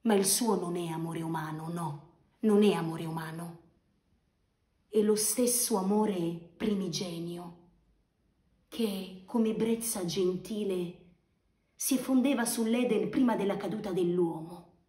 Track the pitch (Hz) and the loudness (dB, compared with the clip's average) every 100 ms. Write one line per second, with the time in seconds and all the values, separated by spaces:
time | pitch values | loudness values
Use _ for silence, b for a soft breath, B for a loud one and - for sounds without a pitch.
0 | 226 202 190 - 240 190 175 175 170 160 | 4 4 4 2 2 0 -2 -4 -4 -4
1 | 165 165 165 160 156 156 165 175 160 147 | -4 -4 -4 -4 -6 -8 -8 -6 -6 -8
2 | - _ _ _ 220 202 208 170 165 160 | -14 _ _ _ 4 6 6 4 -2 -4
3 | 165 160 160 165 170 170 - _ _ _ | -6 -6 -8 -10 -12 -14 -20 _ _ _
4 | _ _ _ _ _ _ _ _ _ 220 | _ _ _ _ _ _ _ _ _ 2
5 | 208 208 - - 247 - - 214 190 208 | 4 2 2 2 2 2 0 0 2 2
6 | 214 185 170 170 - - 220 196 185 151 | 2 0 -2 -4 -12 -4 -2 0 -2 -4
7 | 180 170 170 175 175 170 - _ _ _ | -6 -6 -8 -10 -12 -16 -20 _ _ _
8 | _ _ _ _ _ _ _ - 220 196 | _ _ _ _ _ _ _ -2 -2 -2
9 | 185 185 - 240 220 202 220 226 - 208 | -8 -14 -4 0 0 2 0 0 -2 -4
10 | 175 196 180 180 - 208 196 180 175 - | -2 0 0 0 -4 -4 -2 -2 -4 -8
11 | - _ _ _ _ _ _ _ - 254 | -20 _ _ _ _ _ _ _ -2 0
12 | - 262 277 240 226 - 220 240 247 214 | 2 4 4 2 0 0 0 2 2 2
13 | - 269 247 208 196 196 185 214 208 185 | 2 2 2 2 0 -2 -4 -4 -2 0
14 | 175 180 170 160 165 180 - _ | 2 4 2 0 -10 -14 -18 _